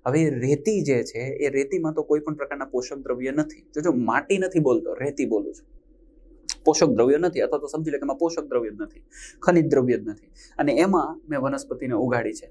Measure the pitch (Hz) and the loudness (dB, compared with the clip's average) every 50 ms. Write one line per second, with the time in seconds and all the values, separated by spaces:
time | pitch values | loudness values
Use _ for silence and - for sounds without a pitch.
0 | - 127 135 160 160 151 135 120 123 135 147 143 - 220 214 196 151 139 131 117 | -2 0 2 2 2 2 0 0 0 2 2 2 2 2 2 2 2 2 2 2
1 | - - - 113 127 135 - - 147 139 135 135 139 139 190 175 160 156 156 156 | 0 -2 -6 -8 -8 -6 -4 -2 0 0 2 0 0 0 0 -2 0 0 -2 -2
2 | 147 - 151 151 151 156 151 143 139 - 147 143 135 135 - 123 123 - 143 139 | 0 2 2 0 0 -2 -6 -6 -6 -6 -6 -8 -6 -4 -4 -4 -4 -4 -8 -8
3 | 127 123 123 127 127 135 139 151 151 151 - - _ _ - 151 156 175 139 123 | -6 -6 -4 -4 -4 -2 0 -2 -2 -2 -6 -18 _ _ -6 -2 0 0 2 2
4 | 117 107 117 139 - - 196 190 185 180 185 165 151 127 120 110 - - - - | 2 0 0 0 0 0 0 0 0 0 2 2 4 4 2 2 0 -4 -6 -6
5 | 131 143 143 - 131 110 113 101 - - - - - _ - - _ _ _ _ | -6 -4 -4 -2 -2 0 0 -2 -2 -4 -10 -14 -18 _ -20 -20 _ _ _ _
6 | _ _ _ _ - - - - _ - - - - 156 151 - 170 147 113 107 | _ _ _ _ -20 -20 -20 -14 _ -12 -10 -2 2 2 4 4 4 4 4 4
7 | 117 131 143 151 180 175 - 135 107 - - 143 147 139 - 156 160 160 143 139 | 4 4 4 4 2 0 0 0 -2 0 -2 -4 -4 -6 -8 -6 -6 -4 -6 -4
8 | 139 139 135 139 165 165 165 165 151 139 135 123 117 107 104 104 107 - - - | -4 -6 -4 -2 -2 -2 -2 -4 -6 -4 -2 -2 -2 -4 -6 -10 -12 -12 -14 -18
9 | - _ - - - - - - - 185 175 170 151 139 139 131 127 127 117 104 | -20 _ -20 -20 -20 -20 -18 -2 2 4 4 4 4 4 4 4 4 2 2 0
10 | 104 110 104 - _ _ - - - - - - 143 - - - - 196 190 165 | -2 -6 -10 -10 _ _ -20 -20 -20 -10 -6 -2 -2 2 2 4 4 4 4 2
11 | 139 151 165 - - 151 147 135 131 135 139 135 - - 123 - 135 123 120 104 | 2 -2 -6 -10 -8 -6 -4 -2 -2 -2 -2 -4 -6 -8 -8 -8 -6 -4 -2 0
12 | 127 120 123 117 110 107 110 - - - | 0 0 0 0 0 -2 -6 -8 -12 -20